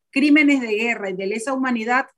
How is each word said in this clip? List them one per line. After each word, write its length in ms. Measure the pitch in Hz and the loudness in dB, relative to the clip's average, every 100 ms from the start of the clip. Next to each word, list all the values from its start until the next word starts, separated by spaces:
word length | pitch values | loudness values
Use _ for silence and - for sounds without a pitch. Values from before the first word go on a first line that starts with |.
| _ | _
crímenes 480 | - 294 302 285 277 | 0 4 4 4 2
de 140 | 233 208 | 0 -2
guerra 340 | 233 214 196 | -2 -4 -6
y 40 | 185 | -6
de 120 | 196 | -6
lesa 260 | 226 269 | -6 -6
humanidad, 540 | 262 262 233 220 254 262 | -4 -2 -2 0 -2 -2